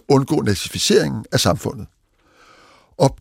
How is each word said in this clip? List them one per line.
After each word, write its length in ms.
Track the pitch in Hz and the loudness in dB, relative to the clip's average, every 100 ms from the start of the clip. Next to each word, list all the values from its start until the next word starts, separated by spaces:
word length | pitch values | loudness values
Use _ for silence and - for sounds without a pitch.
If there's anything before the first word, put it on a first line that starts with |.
| - | 2
undgå 340 | 135 139 151 | 2 2 0
nazificeringen 840 | 120 98 - - - - 156 123 117 | 0 -2 -4 -4 2 2 2 -4 -4
af 80 | 110 | 0
samfundet. 460 | 104 87 - - 95 _ _ _ _ _ - - _ _ _ - | 0 0 -4 -10 -14 _ _ _ _ _ -20 -20 _ _ _ 0
Og 200 | 151 - | 0 0